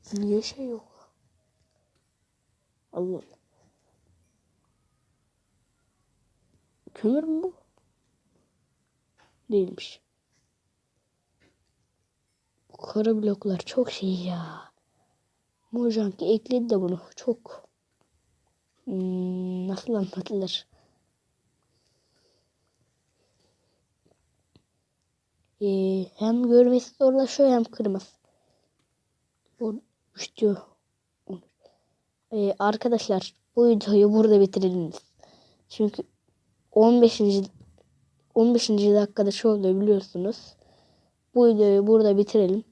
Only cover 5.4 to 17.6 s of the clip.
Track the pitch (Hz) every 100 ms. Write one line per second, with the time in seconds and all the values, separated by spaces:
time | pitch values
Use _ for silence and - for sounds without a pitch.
5.4 | _ _ _ _ _ _ _ _ _ _
6.4 | _ _ _ _ - - 214 277 320 311
7.4 | 370 - _ _ _ _ _ _ _ _
8.4 | _ _ _ _ _ _ _ _ _ _
9.4 | - 208 185 - - - _ _ _ _
10.4 | _ _ _ _ _ _ _ _ _ _
11.4 | _ _ _ _ _ _ _ _ _ _
12.4 | _ _ _ - - 214 214 220 208 202
13.4 | 208 185 - - 247 - 190 185 180 175
14.4 | 160 160 - _ _ _ _ _ _ _
15.4 | _ _ _ 233 240 220 208 185 175 220
16.4 | - 247 233 208 180 180 - - - 226
17.4 | - -